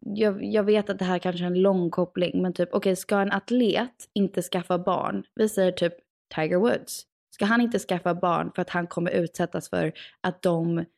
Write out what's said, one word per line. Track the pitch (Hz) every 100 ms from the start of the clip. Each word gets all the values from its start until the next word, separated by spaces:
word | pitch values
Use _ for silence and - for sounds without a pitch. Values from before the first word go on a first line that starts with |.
| -
jag, | 208 214 98
jag | 98 214
vet | 202 208 202
att | 196
det | 185
här | 180
kanske | 180 175
är | 175
en | 180
lång | 196 190 170
koppling, | 175 175 - 175 180
men | 180
typ, | 170 175
okej, | 208 196 185
ska | - 202
en | 196
atlet | 196 - 247 226 180 247 - -
inte | 208 196 185
skaffa | 175 180 175 180
barn? | 185 175 - 196 - -
Vi | 220
säger | 196 185
typ | 180 170 170 _ _ - -
Tiger | 156 180
Woods. | 233 - - - - _ _ -
Ska | 208
han | 233
inte | 233 208
skaffa | - 180 175 170
barn | 180 165 170 -
för |
att | 180
han | 175 175
kommer | - 170
utsättas | - 165 - 175 170 -
för | 180 160 - - _
att | 185 180
de | 185 165 165 170 170